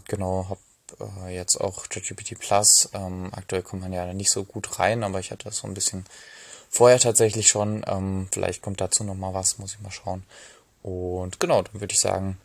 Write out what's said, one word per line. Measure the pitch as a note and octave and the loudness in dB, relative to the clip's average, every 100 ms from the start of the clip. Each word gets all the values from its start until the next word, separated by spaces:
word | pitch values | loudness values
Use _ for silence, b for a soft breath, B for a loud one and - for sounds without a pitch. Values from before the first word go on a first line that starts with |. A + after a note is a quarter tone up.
| - | -6
genau, | G2 F#2 F#2 F#2 | -4 -2 -2 -2
hab, | G2 _ _ - - G#2+ G2 F#2 | -8 _ _ -20 -14 -12 -10 -10
äh, | |
jetzt | F2+ F2+ - | -6 -2 0
auch | G2 - - | -2 -4 -10
Chat | F#2 | -10
G | - | -10
P | - | -10
T | - | -12
Plus. | G2+ - G2+ G#2 - - | -12 2 6 8 6 4
Ähm, | G2+ F#2+ F#2 F#2 | -2 -6 -6 -8
aktuell | F#2+ - F#2+ | -10 -6 -4
kommt | - F#2+ | -4 -8
man | F#2 | -6
ja | F#2 F2+ | -4 -4
nicht | F#2+ F#2 | -2 0
so | - | -2
gut | G2 G#2+ - - | -4 -10 -8 0
rein, | F#2 A#2 | 2 2
aber | G2+ F#2+ | -2 -4
ich | - | -6
hatte | G2 | -10
das | G#2+ G#2+ | -10 -10
so | G#2 | -8
ein | |
bisschen | F#2+ - F#2+ F#2+ B B B B B B | -4 -4 -4 -10 B B B B B B
vorher | - A#2+ B2 | 8 8 10
tatsächlich | A#2+ A2 A2 G#2+ G#2 | 6 6 4 6 2
schon. | G#2 G#2 G#2+ - | 4 0 -2 -4
Ähm, | G2 F#2+ F#2+ F#2+ | -2 -2 -2 -4
vielleicht | - F#2 - | -4 -4 -4
kommt | - G2 | -8 -4
dazu | F#2+ - | -2 -2
noch | G#2 | -2
mal | F#2+ F#2+ | -6 -4
was, | F#2+ F#2 - | -2 -2 -4
muss | F#2+ | -8
ich | G#2 | -12
mal | G2+ | -14
schauen. | - G2 F#2 F#2 B B B B _ | -10 -8 -8 -10 B B B B _
Und | - F2+ F2+ F2+ F#2 - | -8 -6 -4 -4 -6 -2
genau, | E3+ B2 | 2 2
dann | F#2 G2+ | 0 -6
würde | G2+ | -2
ich | - | 0
sagen, | G2 F#2+ F#2+ F#2+ | 2 0 -2 -6